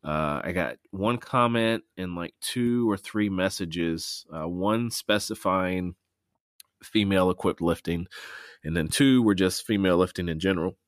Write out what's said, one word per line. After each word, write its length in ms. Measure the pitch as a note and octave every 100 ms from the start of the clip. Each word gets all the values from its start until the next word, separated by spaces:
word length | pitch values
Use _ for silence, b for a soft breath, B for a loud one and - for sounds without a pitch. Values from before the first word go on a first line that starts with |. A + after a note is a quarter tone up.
Uh, 380 | D2+ D2+ D2+ C#2+
I 80 | -
got 260 | F2+ C#2+ - _
one 280 | F#2+ G#2 A#2+
comment 680 | - B2+ A#2+ A#2 A2+ A2+ _ -
and, 200 | F2+ F2
like, 180 | E2+ _
two 480 | - B2+ A#2+ A#2+ A#2
or 80 | G2
three 320 | - G#2+ G#2
messages, 960 | F#2+ F#2 - F2+ E2+ E2+ D#2+ - - -
uh, 140 | D#2+ D#2+
one 420 | F2+ G2 A2 A#2
specifying 1040 | - - G#2 - A2 G2 F#2+ F#2 F#2 F2+ F2+ _ _ _ _ _ _ - _
female 480 | - A2 G2+ F#2+ F#2
equipped 320 | F2+ G2 -
lifting, 460 | E2+ D#2+ - E2+ F2+ B B B B B
and 120 | D2 E2+
then 120 | D#2+
two 340 | - C#3 B2+
were 140 | A2 F#2+
just 320 | F#2 - -
female 300 | G#2 F#2+ F2
lifting 300 | F2+ - F2
in 120 | D#2+
general. 380 | F#2+ F2+ F2 -